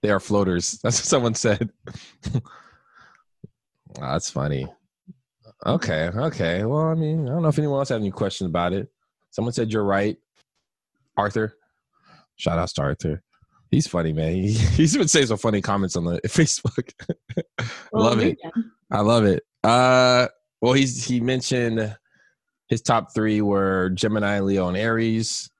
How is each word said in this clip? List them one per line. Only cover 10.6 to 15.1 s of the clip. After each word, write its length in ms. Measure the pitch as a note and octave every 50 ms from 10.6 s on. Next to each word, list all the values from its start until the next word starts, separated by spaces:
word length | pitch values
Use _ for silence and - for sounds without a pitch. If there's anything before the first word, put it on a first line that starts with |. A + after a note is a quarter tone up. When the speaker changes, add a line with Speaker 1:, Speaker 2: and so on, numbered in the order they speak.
| _ _ _ _ _ _ _ _ _ _ _ -
Speaker 1:
Arthur. 380 | G2+ G#2 - A#2 A2 A2 - _ _ _ _ _ _ _ _ _ _ _ - _ _ _ _ _
Shout 200 | - D#2+ E2+ E2+
outs 160 | F2 E2+ -
to 80 | -
Arthur. 400 | C#2+ C#2+ C#2 - - D#2+ D2+ C#2+ _ _ _ _ _ _ _ _ _ _
He's 180 | - - D#3+ -
funny, 260 | - F2 E2+ D#2+ D#2
man. 200 | D2+ D#2+ D#2+ E2+
He, 180 | F#2 F#2 G#2
<laughs> 0 |
he's 460 | A2 A2+ G#2+ E2+ - - D3+ E3 D#3 C#4+
been 100 | G#3
saying 200 | D3+